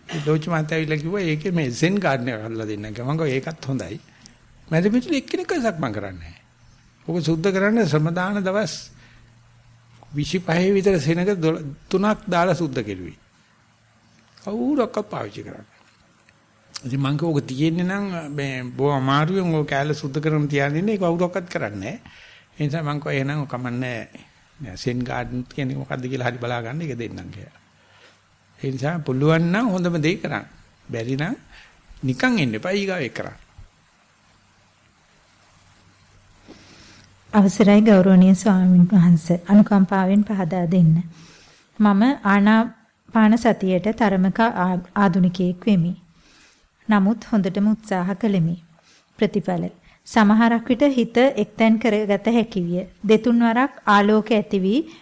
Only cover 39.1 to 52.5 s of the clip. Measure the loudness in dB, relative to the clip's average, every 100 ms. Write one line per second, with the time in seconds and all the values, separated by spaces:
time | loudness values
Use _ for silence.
39.1 | 6 4 -2 4 4 6 4 4 2 2
40.1 | 2 2 -2 -2 -2 0 4 4 4 0
41.1 | -12 -20 -20 _ _ _ 0 2 4 2
42.1 | 2 2 4 4 4 2 -4 _ _ _
43.1 | 2 4 4 2 0 0 0 0 0 0
44.1 | 2 0 2 0 0 -2 -2 -4 0 2
45.1 | 4 2 2 -2 -2 0 2 0 -4 _
46.1 | _ _ _ _ _ _ _ -2 2 2
47.1 | 0 -2 -2 0 0 0 0 -2 -4 -4
48.1 | -2 0 0 0 -2 -12 _ _ _ _
49.1 | -4 -2 -2 -4 -4 -6 -10 _ _ -2
50.1 | 2 4 4 4 2 -2 0 2 2 0
51.1 | 2 2 2 -4 0 2 2 2 0 0
52.1 | -2 0 0 0